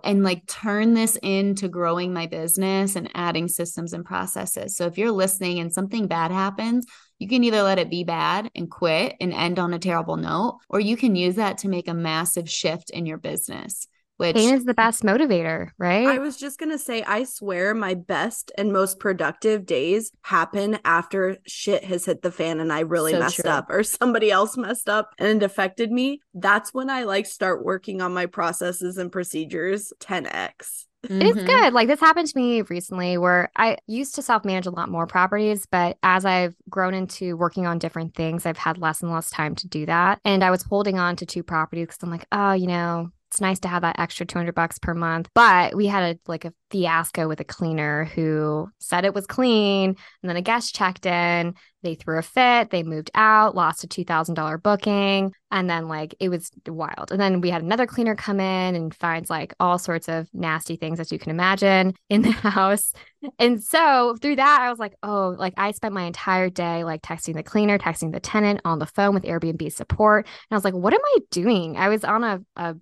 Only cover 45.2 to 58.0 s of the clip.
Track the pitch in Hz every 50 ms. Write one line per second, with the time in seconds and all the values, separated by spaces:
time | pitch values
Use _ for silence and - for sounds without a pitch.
45.2 | 165 - - 233 233 220 185 180 175 - - 196 208 202 202 196 180 170 170 170
46.2 | _ - 165 160 - 165 - _ _ _ - 196 175 165 165 165 170 - - 175
47.2 | 160 160 160 - - - - - 175 160 160 156 151 147 147 147 160 156 - 165
48.2 | 160 156 156 151 151 151 151 151 170 202 - _ - - 180 175 190 196 190 202
49.2 | 190 - - 254 254 247 226 214 208 202 196 196 190 190 190 - - - - _
50.2 | - 180 170 175 180 220 226 240 - - - - 202 180 180 - - 180 175 175
51.2 | 175 175 170 170 170 170 175 - _ _ _ _ - 170 165 - - 165 160 160
52.2 | 160 - - 262 254 247 240 240 214 - - 175 165 160 160 156 156 - - 214
53.2 | 220 220 214 214 214 208 - 180 165 160 170 - - 170 - 185 180 - 170 160
54.2 | 160 170 165 160 156 156 156 165 - 208 208 202 - 214 202 202 202 196 196 196
55.2 | 190 190 190 _ _ - 202 190 180 180 170 165 165 160 160 156 156 160 - -
56.2 | 190 185 175 170 - - - - - 160 165 160 156 - - - - - - 190
57.2 | 202 190 185 180 175 175 175 165 165 170 214 240 247 240 - 247